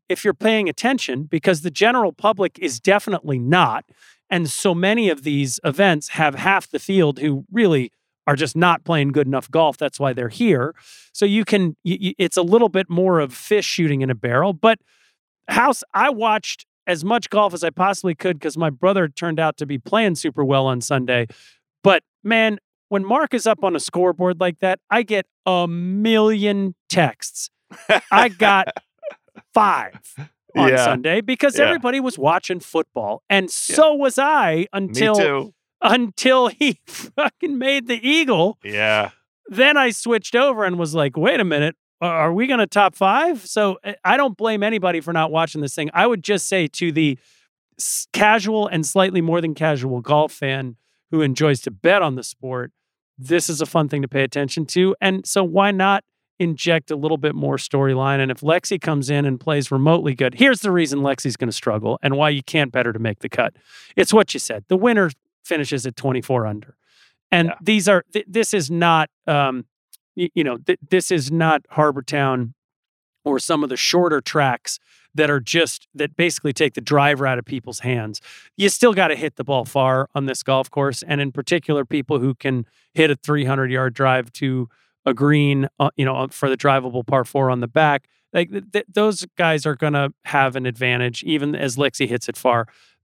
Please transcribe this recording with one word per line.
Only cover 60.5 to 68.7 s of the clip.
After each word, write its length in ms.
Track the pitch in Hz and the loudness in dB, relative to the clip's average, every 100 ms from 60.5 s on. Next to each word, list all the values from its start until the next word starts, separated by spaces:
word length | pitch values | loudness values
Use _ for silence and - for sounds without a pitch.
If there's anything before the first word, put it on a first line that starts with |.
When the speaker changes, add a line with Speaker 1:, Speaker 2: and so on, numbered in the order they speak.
| 240 | 4
Speaker 1:
the 120 | 208 | 2
reason 280 | 180 156 143 | 0 0 0
Lexi's 380 | 139 135 135 110 | -2 -2 -4 -4
gonna 160 | 120 | -6
struggle 440 | - - 107 110 120 | -4 -4 -2 -2 -2
and 140 | 143 139 | 0 0
why 120 | 151 | 0
you 120 | 143 | 0
can't 300 | - 160 139 | -2 -2 0
bet 120 | 127 120 | 0 -2
her 60 | |
to 80 | 110 | -2
make 200 | 113 104 | -4 -6
the 100 | - | -6
cut. 260 | - 110 - _ - - - | -2 -2 -4 _ -20 -4 0
It's 180 | 185 | 4
what 200 | 220 202 | 4 2
you 60 | 127 | -2
said. 240 | - 107 - | -8 -10 -2
The 80 | 185 | 0
winner 320 | 233 220 180 135 _ _ - | 2 2 2 -2 _ _ -6
finishes 420 | 165 139 139 127 | -4 -2 -4 -6
at 80 | 113 | -6
twenty-four 500 | 135 127 - 127 107 | -4 -2 -2 -2 -2
under. 300 | 104 - _ _ _ _ _ _ | -6 -12 _ _ _ _ _ _
And 160 | 175 165 | 0 0
Speaker 2:
Yeah. 60 | - | -2
Speaker 1:
these 280 | 175 214 185 | 0 2 4
are, 140 | 185 - | 2 0
th-, 120 | 214 208 | -6 -4
this 260 | 196 214 | -2 0
is 160 | 208 139 | -2 -2